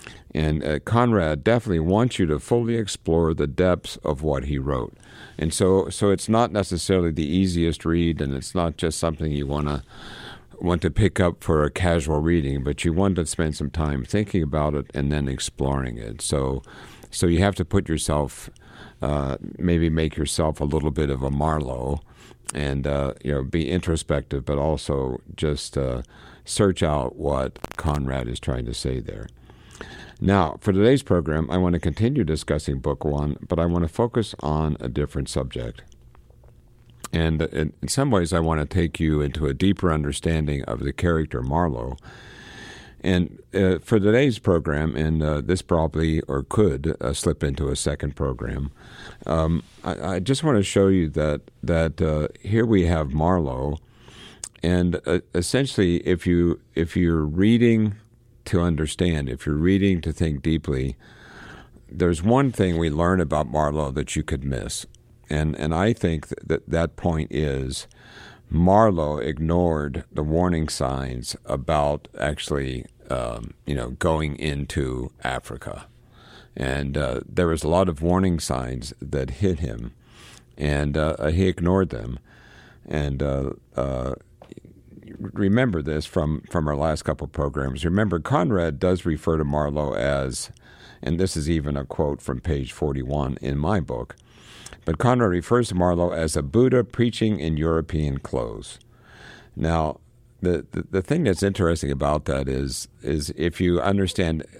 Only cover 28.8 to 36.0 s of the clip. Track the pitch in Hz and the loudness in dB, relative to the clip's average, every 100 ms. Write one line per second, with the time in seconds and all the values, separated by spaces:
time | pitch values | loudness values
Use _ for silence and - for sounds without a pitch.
28.8 | 67 64 52 50 52 - - - - - | -4 -4 -6 -12 -14 -18 -20 -20 -20 -18
29.8 | - - - - 92 98 80 50 - 95 | -16 -16 -18 -4 2 4 2 0 0 4
30.8 | 110 135 - 90 80 78 71 87 90 87 | 4 4 4 0 2 0 0 2 2 2
31.8 | 90 73 113 147 85 78 - 76 76 69 | 0 0 0 2 0 -2 -2 -2 -2 -2
32.8 | 73 69 78 73 73 - - 82 85 85 | -2 -2 -2 0 -2 -4 -4 0 2 2
33.8 | 82 - 117 120 104 - 73 76 78 71 | 0 0 0 0 -4 -4 -2 0 0 -2
34.8 | 64 62 73 71 67 - 64 64 58 - | -4 -4 -4 -4 -4 -4 -4 -6 -8 -10
35.8 | - - | -18 -20